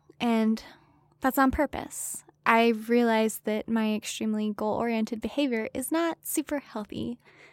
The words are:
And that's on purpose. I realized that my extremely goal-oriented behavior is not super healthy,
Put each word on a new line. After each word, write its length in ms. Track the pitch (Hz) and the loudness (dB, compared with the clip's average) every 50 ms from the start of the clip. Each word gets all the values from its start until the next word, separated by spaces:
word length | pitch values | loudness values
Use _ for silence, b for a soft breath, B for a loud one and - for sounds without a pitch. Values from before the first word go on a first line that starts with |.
| _ - - - | _ -20 -8 -4
And 420 | 240 240 226 220 220 220 220 220 - B B B B B B B B B B _ | 0 0 2 2 2 2 2 0 -4 B B B B B B B B B B _
that's 160 | - 262 - 285 | -2 0 2 4
on 140 | 269 262 | 4 4
purpose. 720 | - - 294 - - - - - - - - - - - - _ - _ - | 4 2 0 -2 -2 -6 -8 -8 -10 -10 -10 -10 -10 -12 -14 _ -16 _ 2
I 240 | - 233 226 233 233 | 4 4 6 6 4
realized 760 | 233 214 220 226 233 240 240 233 226 220 220 220 - - - | 2 2 0 2 4 4 4 4 4 4 2 2 -2 -4 -4
that 240 | 220 214 214 - - | -4 -4 -4 -2 -2
my 240 | 226 226 220 214 214 | 0 0 2 0 0
extremely 580 | 214 - - - - 220 220 214 214 214 214 | -2 -4 -6 -6 -4 -2 -2 -2 -2 -2 -2
goal-oriented 680 | 208 - 214 214 202 - 233 233 233 220 220 - 233 220 | -4 -2 -2 -2 0 0 0 0 0 0 -2 -2 -4 -6
behavior 480 | - 220 - - 294 269 240 220 220 - - | -6 -6 -2 -2 0 0 0 -2 -4 -4 -6
is 180 | - 254 - | -6 -6 -2
not 260 | 311 320 339 330 - - - | 0 0 0 0 -2 -6 -8
super 360 | - - 330 285 - 302 277 | -8 -4 -4 -4 -2 -4 -6
healthy, 600 | - - - 220 208 - - - - 240 240 - b b b b b b | -6 -6 -10 -10 -10 -8 -8 -8 -6 -6 -8 -10 b b b b b b